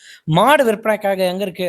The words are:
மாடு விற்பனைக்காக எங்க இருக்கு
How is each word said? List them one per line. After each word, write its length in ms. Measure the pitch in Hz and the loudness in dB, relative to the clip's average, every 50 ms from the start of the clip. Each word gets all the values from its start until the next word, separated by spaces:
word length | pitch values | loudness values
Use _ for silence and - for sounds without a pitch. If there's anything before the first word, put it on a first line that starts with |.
| - - - - - | -20 -20 -20 -10 -4
மாடு 400 | 156 160 175 220 269 302 285 254 | 0 0 2 4 4 4 4 2
விற்பனைக்காக 560 | 226 208 220 220 220 214 214 202 196 196 185 185 180 | 0 0 -2 -2 -4 -2 -2 -2 -2 -2 0 -2 -2
எங்க 120 | 180 190 202 | -2 -4 -6
இருக்கு 240 | 185 170 185 180 | -8 -6 -6 -6